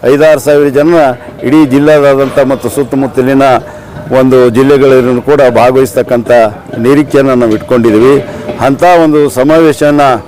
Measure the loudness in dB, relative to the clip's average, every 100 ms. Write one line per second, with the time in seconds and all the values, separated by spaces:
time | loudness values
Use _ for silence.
0 | 0 2 2 2 0 0 0 0 0 2
1 | 0 -2 -12 -10 -2 0 2 2 2 2
2 | 2 0 0 0 -2 -2 -6 -6 -4 -4
3 | -4 -2 -2 0 2 0 -4 -20 -18 -16
4 | -4 0 2 2 2 2 2 2 2 2
5 | 0 -2 -2 0 2 2 0 0 -2 -2
6 | -2 -4 0 0 0 -4 -14 -4 0 0
7 | 0 0 0 0 0 -2 -2 0 2 2
8 | 2 2 -2 -12 -12 -4 -4 0 2 2
9 | 2 0 -2 0 0 2 2 0 0 2
10 | 0 0